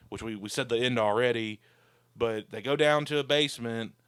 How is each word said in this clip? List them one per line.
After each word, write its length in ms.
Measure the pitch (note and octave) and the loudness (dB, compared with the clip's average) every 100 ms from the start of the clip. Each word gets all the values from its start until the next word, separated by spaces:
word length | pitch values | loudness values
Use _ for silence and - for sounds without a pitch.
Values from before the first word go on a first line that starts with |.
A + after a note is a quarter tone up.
| - | -14
which 140 | G#2 | -10
we, 100 | A2+ | -8
we 140 | G#2+ G#2 | -8 -6
said 200 | - B2 | -4 0
the 100 | A#2 | 2
end 200 | B2+ A#2+ | 2 2
already. 640 | G#2+ G#2 B2 A#2 A2 G#2+ _ _ _ _ _ - | 2 4 2 2 -2 -8 _ _ _ _ _ -4
But 340 | A#2 A2 G#2 | -2 -2 -6
they 100 | A2 | -8
go 120 | G#2+ | -2
down 300 | C#3+ D3+ D3+ D3 | 2 4 4 0
to 120 | D3 | -2
a 60 | |
basement, 680 | C3+ D3 D3 - A#2 A2+ A2+ - | 0 2 2 -2 -6 -6 -8 -12